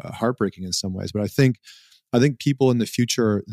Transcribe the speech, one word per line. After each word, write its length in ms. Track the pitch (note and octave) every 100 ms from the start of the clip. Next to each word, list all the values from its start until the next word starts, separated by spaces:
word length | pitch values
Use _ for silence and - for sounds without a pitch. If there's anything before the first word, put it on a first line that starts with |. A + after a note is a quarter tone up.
uh, 120 | -
heartbreaking 520 | G2+ A2+ B2+ G2 F2+
in 80 | F#2
some 220 | F2 F#2+
ways. 180 | F#2 F#2+
But 100 | G#2
I 40 | G2+
think, 320 | - C3+ A#2+ - - _ _ _
I 60 | A#2+
think 200 | C#3+ B2
people 320 | D3 C3 C3
in 80 | B2
the 80 | G#2
future 560 | - A#2+ - A2 G#2 G2